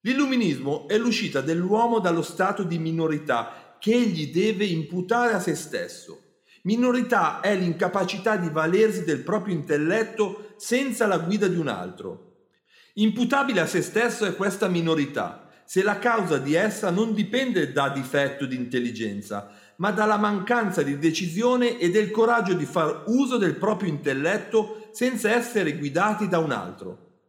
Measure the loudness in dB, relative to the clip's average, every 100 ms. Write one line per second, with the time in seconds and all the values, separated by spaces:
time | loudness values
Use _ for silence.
0 | 0 0 2 2 2 0 -2 -4 0 2
1 | 2 0 0 -2 0 0 2 2 4 2
2 | 2 0 -2 0 0 0 -2 -2 -2 0
3 | 0 -2 0 -2 -2 -14 -20 _ 2 4
4 | 2 0 -2 0 0 0 0 -2 -2 -6
5 | 0 2 2 2 -2 -4 -6 -8 -8 -12
6 | -20 -20 _ _ _ _ -2 2 4 2
7 | 2 2 2 0 0 2 0 0 0 0
8 | -2 -2 0 0 0 0 2 4 4 2
9 | -2 -2 -2 -4 -2 -6 -2 0 2 0
10 | -2 -2 -2 -2 -16 -14 -2 0 0 0
11 | 0 2 0 0 2 0 -2 -4 -8 -10
12 | -12 -12 -18 _ _ _ _ _ _ 0
13 | 0 2 0 2 2 0 0 -2 -2 0
14 | 0 0 -4 -2 -2 0 0 0 0 0
15 | -2 -4 -6 -10 -20 -20 -4 0 0 0
16 | 2 0 2 0 2 2 2 0 -2 0
17 | 0 0 0 0 0 0 0 0 0 -2
18 | -2 0 0 -2 -6 -4 -2 -2 -2 -4
19 | -6 -6 -8 -10 -10 -20 -20 -4 -2 2
20 | 2 2 2 0 0 0 2 0 0 2
21 | 0 0 -4 0 2 2 2 2 2 2
22 | 2 2 4 4 2 0 0 0 0 -2
23 | 0 2 2 2 2 2 -2 0 -2 -2
24 | -2 0 0 -2 0 0 0 -10 -14 -2
25 | 0 0 2 2 2 0 0 -2 -2 0
26 | 0 0 0 0 0 -2 -6 -12 -14 -14
27 | -20 _